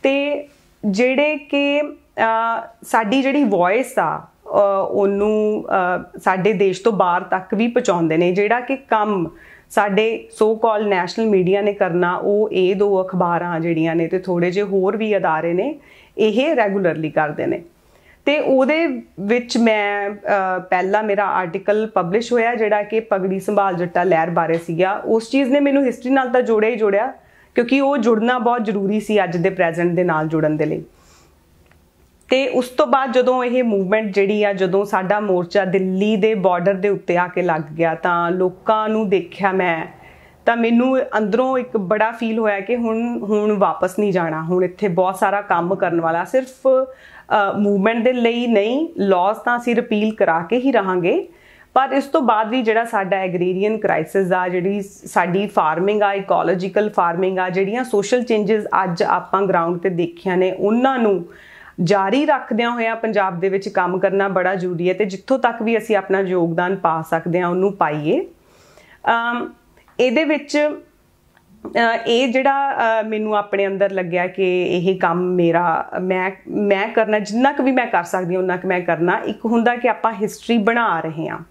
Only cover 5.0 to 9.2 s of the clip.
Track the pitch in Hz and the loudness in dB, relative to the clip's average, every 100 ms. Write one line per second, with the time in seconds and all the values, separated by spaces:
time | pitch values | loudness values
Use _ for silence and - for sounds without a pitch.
5 | 196 202 208 214 214 214 - 196 180 175 | 0 2 0 2 0 -2 -2 -2 0 -2
6 | - - 196 185 180 202 196 180 240 196 | -6 -4 -2 2 2 2 2 2 -2 2
7 | 185 175 180 185 185 202 240 247 247 175 | 2 0 -2 -6 -4 -2 0 0 0 0
8 | 165 160 175 185 208 233 247 269 - 220 | 0 2 2 0 0 0 -2 -8 -2 0
9 | 214 196 | 0 -2